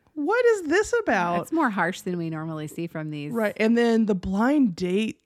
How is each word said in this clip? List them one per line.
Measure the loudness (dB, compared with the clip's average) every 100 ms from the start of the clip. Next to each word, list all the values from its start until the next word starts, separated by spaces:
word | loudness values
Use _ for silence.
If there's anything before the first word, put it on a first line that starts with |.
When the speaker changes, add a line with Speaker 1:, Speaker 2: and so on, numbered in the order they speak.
| _ -6
Speaker 1:
"What | -2 2 4
is | 2
this | 2 0 2 0
about?" | 0 0 0 -2
Speaker 2:
It's | -2
more | 0 0
harsh | 0 -2 -2
than | -6 -6
we | -4
normally | -6 -6 -8 -8
see | -8 -8
from | -8 -8
these. | -8 -6
Speaker 1:
Right. | -2 -2 0
And | 2 4
then | 4 4 2
the | 0
blind | -2 0 2 4 2 0
date | -2 0 -2 -6